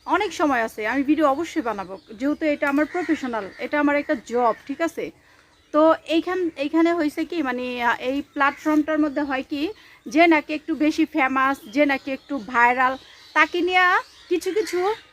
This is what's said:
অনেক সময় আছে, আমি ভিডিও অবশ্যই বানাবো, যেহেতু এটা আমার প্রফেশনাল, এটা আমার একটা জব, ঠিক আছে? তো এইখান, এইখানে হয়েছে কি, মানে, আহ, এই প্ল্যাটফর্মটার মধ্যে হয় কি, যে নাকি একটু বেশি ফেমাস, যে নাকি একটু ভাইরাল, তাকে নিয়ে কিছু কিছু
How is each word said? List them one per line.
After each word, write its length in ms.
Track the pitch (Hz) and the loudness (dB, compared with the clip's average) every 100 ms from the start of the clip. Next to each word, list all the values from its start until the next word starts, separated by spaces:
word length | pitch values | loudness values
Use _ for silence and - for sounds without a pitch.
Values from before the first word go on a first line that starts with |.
| - | 0
অনেক 240 | 339 415 330 | -2 -2 0
সময় 220 | 311 254 226 | 0 2 -2
আছে, 140 | - 214 | -4 -2
আমি 100 | 262 269 | -2 2
ভিডিও 160 | 302 294 | 4 4
অবশ্যই 300 | 277 339 330 226 | 2 -2 -4 -4
বানাবো, 260 | 202 185 190 _ 208 | -6 -8 -14 _ -6
যেহেতু 260 | 269 302 311 | -4 -2 -2
এটা 120 | 285 294 | 0 0
আমার 140 | 277 302 | 0 0
প্রফেশনাল, 500 | 359 339 302 254 233 190 - | -2 -2 -2 -2 -6 -8 -10
এটা 120 | 240 294 | -4 0
আমার 140 | 294 285 | 2 0
একটা 120 | 294 302 - | -2 -6 -2
জব, 240 | 233 240 214 - | 0 0 0 -8
ঠিক 120 | 277 330 | -6 -4
আছে? 160 | - 160 _ _ _ _ _ _ | -4 -10 _ _ _ _ _ _
তো 60 | 302 320 311 - 330 | 4 4 4 0 -2
এইখান, 220 | 339 370 339 302 | 0 -2 -4 -4
এইখানে 260 | 285 320 339 339 | -2 2 2 2
হয়েছে 240 | 294 339 320 | -2 -2 -4
কি, 80 | 349 269 | -4 -4
মানে, 160 | 247 247 247 | -4 -6 -2
আহ, 140 | 240 - 254 | 0 0 -2
এই 80 | 277 - | -4 -6
প্ল্যাটফর্মটার 640 | 294 285 277 311 302 302 311 | 0 0 0 0 0 2 0
মধ্যে 180 | 302 277 285 | 0 -2 -2
হয় 140 | 262 262 | -4 -6
কি, 120 | 294 330 440 - - 262 | -6 -6 -8 -20 -20 -2
যে 80 | 254 339 | 4 6
নাকি 180 | 311 294 302 | 4 2 -8
একটু 140 | - 277 | -6 0
বেশি 200 | 302 311 311 | 0 2 0
ফেমাস, 420 | 302 262 262 269 269 220 | 0 0 2 0 -2 -4
যে 80 | 240 294 | 0 2
নাকি 160 | 269 277 262 | 0 -4 -10
একটু 160 | - 277 202 | -6 -8 -2
ভাইরাল, 420 | 254 240 247 254 262 - - - 311 | 4 4 4 0 0 -12 -20 -4 0
তাকে 220 | 311 359 359 | 2 0 2
নিয়ে 180 | 370 359 403 - - - | 4 4 2 -2 -20 -4
কিছু 200 | 349 381 370 | -4 -2 -2
কিছু 200 | 370 349 370 440 - | -2 -2 -2 -4 -10